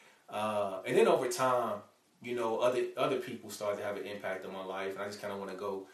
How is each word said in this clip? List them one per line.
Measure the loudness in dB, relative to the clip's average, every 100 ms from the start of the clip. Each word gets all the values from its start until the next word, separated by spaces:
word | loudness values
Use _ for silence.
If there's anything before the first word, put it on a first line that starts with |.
| -20 -20 -8
Uh, | -2 0 0 0 -2 2
and | 6
then | 8
over | 6 2
time, | 2 4 4 2 -4 -8 _ _ _
you | -4
know, | -2 0 4
other, | 4 4 0 0
other | 0 0
people | -2 -8 -10
started | -4 -2 0
to |
have | -2 -4
an | -6
impact | -6 -4 -6 -6
on |
my | -8
life, | -6 -4 -4
and | -4
I | -6
just | -6
kinda | -6 -6
wanna | -6
go, | -6 -4 -4 -8